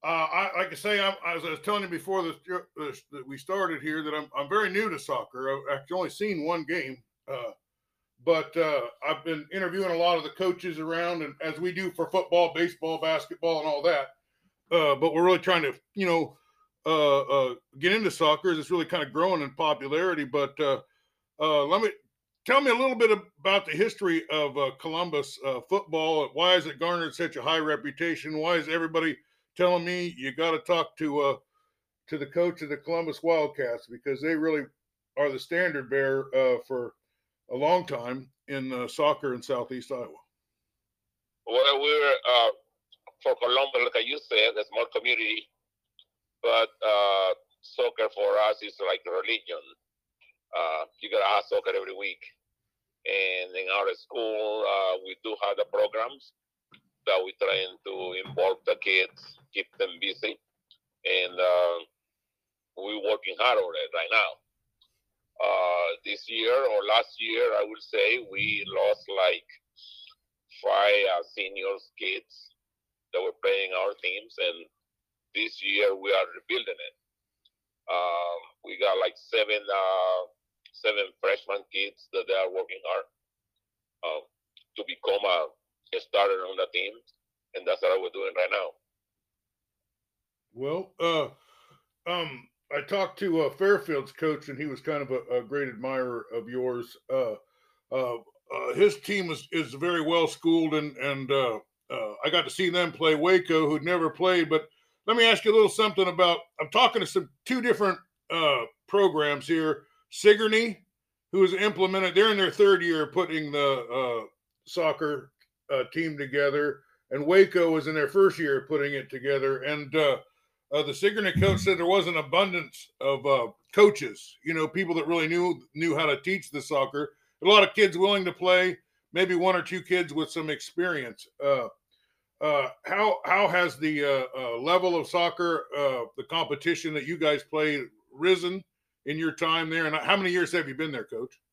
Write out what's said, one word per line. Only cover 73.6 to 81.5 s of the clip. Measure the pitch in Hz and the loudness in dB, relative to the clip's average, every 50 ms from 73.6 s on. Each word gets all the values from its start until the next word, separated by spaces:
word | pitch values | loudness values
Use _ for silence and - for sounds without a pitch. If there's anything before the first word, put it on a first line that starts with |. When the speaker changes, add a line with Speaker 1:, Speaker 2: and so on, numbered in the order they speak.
| 98 92 92 | -2 -4 -4
Speaker 2:
our | 92 92 90 85 _ | -4 -4 -4 -6 _
teams, | - 92 92 101 107 113 - - | -8 -8 -8 -8 -12 -16 -10 -6
and | 90 87 85 85 82 _ _ _ _ _ _ _ _ _ _ _ _ _ _ | -4 -4 -4 -6 -12 _ _ _ _ _ _ _ _ _ _ _ _ _ _
this | 101 113 113 - - 98 | -6 -6 -6 -8 -8 -6
year | 98 98 101 104 101 98 | -4 0 2 2 0 0
we | 95 95 98 98 | -2 -2 0 0
are | 95 92 87 87 | 0 0 -2 -6
rebuilding | 92 _ _ 113 123 113 98 90 - | -18 _ _ -6 -4 -4 -6 -10 -10
it. | - - _ _ _ _ _ _ _ _ _ _ _ _ _ _ _ _ _ _ _ - 87 | -12 -18 _ _ _ _ _ _ _ _ _ _ _ _ _ _ _ _ _ _ _ -4 -4
Um, | 87 87 87 85 85 87 87 87 85 82 - _ _ _ | -2 -2 -2 -2 -2 -4 -4 -6 -8 -10 -16 _ _ _
we | - 92 90 | -16 -6 0
got, | 98 101 95 95 | 0 2 2 2
like, | 92 92 - - | 0 -2 -2 -6
seven, | - - - 113 107 104 107 104 101 101 | -16 -4 0 0 0 0 -2 -4 -2 -2
uh, | 98 98 95 95 95 92 92 92 92 92 90 90 _ _ _ _ _ _ _ - _ | -2 0 0 2 2 2 2 2 0 0 -2 -6 _ _ _ _ _ _ _ -20 _
seven | - - 110 107 104 101 95 _ _ | -4 -2 -2 0 0 -4 -6 _ _
freshman | - 98 98 101 - - | -2 0 0 -2 -2 -6